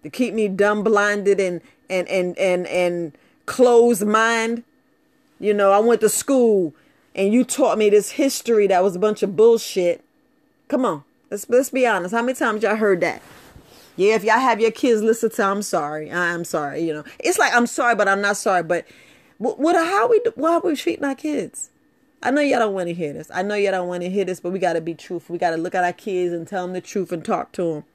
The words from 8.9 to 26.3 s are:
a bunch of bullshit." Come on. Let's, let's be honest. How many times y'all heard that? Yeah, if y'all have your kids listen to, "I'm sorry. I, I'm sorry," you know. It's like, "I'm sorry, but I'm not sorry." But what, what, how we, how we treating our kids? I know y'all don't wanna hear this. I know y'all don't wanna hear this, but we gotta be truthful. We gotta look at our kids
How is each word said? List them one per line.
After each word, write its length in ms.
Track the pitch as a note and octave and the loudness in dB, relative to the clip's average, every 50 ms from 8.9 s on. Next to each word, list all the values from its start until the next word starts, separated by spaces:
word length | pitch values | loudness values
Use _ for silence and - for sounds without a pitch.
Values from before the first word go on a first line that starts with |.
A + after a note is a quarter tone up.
| E3+ | 0
a 20 | F3+ | 0
bunch 240 | G3 G#3+ G#3+ - | -2 -2 0 -2
of 140 | - G3 F#3+ | -4 -4 2
bullshit." 680 | - A3 A#3 A#3 A3 - - - G3 F3 F3 E3 - _ _ _ _ _ _ _ _ _ _ _ _ _ _ | 4 4 4 4 4 0 -4 -4 -2 0 0 -2 -2 _ _ _ _ _ _ _ _ _ _ _ _ _ _
Come 180 | - B3 C4 | -4 -2 0
on. 180 | A3 E3 D3 C#3+ _ _ _ _ _ | -2 -2 -4 -10 _ _ _ _ _
Let's, 160 | - G3+ - - | -12 -12 -4 0
let's 180 | A#3+ B3 C#4 - | 2 2 2 2
be 180 | - C4+ C4 | 0 0 2
honest. 280 | A#3+ G#3+ F#3+ F3 F#3 G#3+ | 2 2 0 -2 -2 -2
How 80 | A#3 | -2
many 120 | A#3+ B3 C4 | -2 -2 -2
times 280 | - D#4+ A#3+ G#3 G#3+ | -2 -2 -2 -2 0
y'all 140 | A3 G3 G#3+ | 0 -2 0
heard 260 | A3 A3 G#3 F#3+ F3 | 0 2 2 2 2
that? 180 | E3+ E3 G#2+ - - - - - - - - - - _ - - - - _ | 0 -4 -4 -8 -14 -20 -20 -20 -20 -20 -20 -20 -20 _ -20 -20 -20 -20 _
Yeah, 180 | - F#3 G#3 A3 | 0 2 2 2
if 100 | A3 F#3 | 2 2
y'all 140 | G#3+ G#3+ A#3 | 2 2 4
have 240 | C4 C4 A3+ G3+ | 4 2 2 2
your 80 | A3+ A3+ | 0 0
kids 320 | A3 - - C4 A#3 G#3+ | 0 0 2 2 2 2
listen 260 | G#3 A3+ A3+ A3+ - A3 | 2 0 0 2 0 -2
to, 140 | - - | -2 0
"I'm 180 | G#3 G3 G3 G3+ | -2 0 0 -2
sorry. 500 | G#3 - - F3 D3 D3 D3+ D#3 D#3 D3+ | -4 -4 -4 -4 -4 -4 -8 -8 -10 -6
I, 220 | A#2+ F3 F3+ E3+ | -4 -2 -2 -2
I'm 120 | F3 E3+ E3+ | -2 -4 -6
sorry," 360 | - - E3 D3 C#3+ - D3 | -4 -4 -4 -4 -4 -6 -4
you 140 | E3 E3 D3+ | -4 -4 -4
know. 100 | D3+ D3+ - - _ | -6 -10 -16 -20 _
It's 200 | - E4 F4+ - | -2 -2 2 2
like, 140 | D#4+ B3+ | 2 2
"I'm 140 | - A#3+ A#3+ | 2 2 0
sorry, 300 | A#3 - - C4+ A#3+ A#3 | 0 -2 0 0 0 2
but 120 | F#3+ G#3 G3 | 2 2 2
I'm 140 | G3 G3 | 2 0
not 160 | G3+ G3+ G#3 - | 0 -2 -2 -2
sorry." 240 | - A3+ F#3+ F3+ | 0 0 0 0
But 240 | E3+ D#3+ F3 E3+ - _ - - - _ - _ _ _ _ _ | 0 0 -2 -4 -4 _ -20 -20 -20 _ -20 _ _ _ _ _
what, 200 | G3+ C4 - - | -6 -6 -4 0
what, 160 | C#4 E4 F4 | 0 2 2
how 340 | F4 E4 E4+ F#4+ G4+ A4 B4 | 2 0 0 0 0 2 2
we, 120 | A#4 G#4+ B4 A#4 - - | 2 2 2 0 -4 -2
how 200 | C#4 D#4+ E4+ E4+ | 0 0 0 0
we 160 | - F4+ D4+ | 0 -2 -4
treating 280 | C4+ - F4 - - - | -2 -4 -6 -4 -4 -4
our 120 | C#4 C4+ | -6 -6
kids? 540 | - - D#4 D4+ C4+ F#3 - _ - - - _ _ _ _ _ _ _ _ _ _ | -4 -6 -6 -4 -4 -6 -8 _ -16 -18 -18 _ _ _ _ _ _ _ _ _ _
I 80 | - - | -4 -2
know 100 | C4 D4 | 0 0
y'all 200 | D4 C#4 - - | 2 2 2 0
don't 140 | A3+ G#3+ G3 | 0 0 -2
wanna 180 | F#3+ F3+ E3+ | -4 -4 -6
hear 200 | E3+ F3 E3+ D3 | -6 -6 -6 -8
this. 160 | C#3+ D#3 D#3 - - | -8 -10 -14 -10 -6
I 80 | F3+ | -6
know 140 | F#3 G3+ G#3 | -4 -2 -2
y'all 160 | G#3 G3+ G3 | 0 0 0
don't 160 | F#3+ F#3 F3+ F3+ | 0 -2 -4 -4
wanna 200 | F3+ F3 F3 F3+ | -6 -6 -6 -4
hear 160 | F#3 G3+ F#3+ | -2 -2 -2
this, 140 | F3+ F#3 - | -4 -6 -6
but 140 | - F3 | -6 -8
we 80 | F#3 F#3+ | -4 -2
gotta 200 | F3+ F3+ E3 E3 | -2 -2 -2 -2
be 140 | D#3+ E3 E3 | -4 -6 -10
truthful. 380 | - - - F3+ E3+ - _ | -10 -12 -10 -10 -12 -10 _
We 80 | E3+ E3+ | -8 -4
gotta 160 | F3+ F3 E3 | -2 -2 -2
look 180 | D#3+ E3 F3+ - | -2 -6 -4 -2
at 80 | F#3 | -2
our 100 | F3+ F3 | -2 -2
kids 400 | F3 - - A3+ F#3+ F3+ F3+ F3 | -4 -6 -8 -6 -4 -2 -2 -2